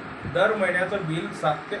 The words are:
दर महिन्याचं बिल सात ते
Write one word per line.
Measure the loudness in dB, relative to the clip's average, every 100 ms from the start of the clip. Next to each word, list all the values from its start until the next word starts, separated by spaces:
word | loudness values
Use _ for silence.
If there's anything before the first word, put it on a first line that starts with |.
| -10 -10 -4 4
दर | 4 4
महिन्याचं | 2 2 0 0
बिल | -2 -2 -4 -2
सात | 0 0 -4
ते | -8